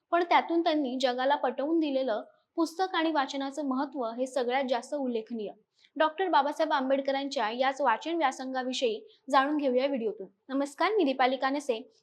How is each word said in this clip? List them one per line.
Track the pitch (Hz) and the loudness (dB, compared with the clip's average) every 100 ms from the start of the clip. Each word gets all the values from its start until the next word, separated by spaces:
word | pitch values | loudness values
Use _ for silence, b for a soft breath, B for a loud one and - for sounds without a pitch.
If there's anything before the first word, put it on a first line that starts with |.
| _ | _
पण | 339 | 0
त्यातून | 349 302 - 339 | 4 4 4 2
त्यांनी | 339 302 262 254 | 2 0 0 0
जगाला | 254 247 269 285 | 0 2 2 2
पटवून | 269 240 285 330 | 0 -2 0 0
दिलेलं | 302 262 262 214 - b b - | 0 0 0 -2 -6 b b -2
पुस्तक | 320 - 370 | -2 0 -2
आणि | 359 320 | 0 0
वाचनाचं | 302 269 277 269 277 | 0 0 -2 -6 -4
महत्त्व | 285 262 285 285 | -2 -2 -2 -4
हे | 226 233 269 | -4 -4 -4
सगळ्यात | 269 240 262 254 | -2 0 0 0
जास्त | 240 - | -2 -2
उल्लेखनीय. | 294 254 233 220 233 196 - _ b b 285 | -4 -2 -4 -6 -8 -8 -12 _ b b 0
डॉक्टर | 311 311 370 | 0 0 2
बाबासाहेब | 311 277 302 311 | 2 2 0 0
आंबेडकरांच्या | 294 262 277 277 269 277 277 214 | 0 2 0 0 -2 -2 -4 -2
याच | 240 262 277 | 0 0 2
वाचन | 269 220 302 | 2 0 0
व्यासंगाविषयी | 339 269 262 262 254 254 254 247 208 - B - | 0 0 0 -6 -4 -4 0 -2 -2 -8 B 2
जाणून | 269 277 302 | 4 4 2
घेऊया | 285 247 277 | 2 2 0
व्हिडिओतून. | 269 226 185 190 _ - | 0 -4 -6 -12 _ -6
नमस्कार, | 269 285 - 349 | -4 -2 0 0
मी | 440 | 2
दीपाली | 277 262 254 262 | 2 2 2 2
कानेसे, | 269 285 285 226 - b | -2 -2 -2 -4 -6 b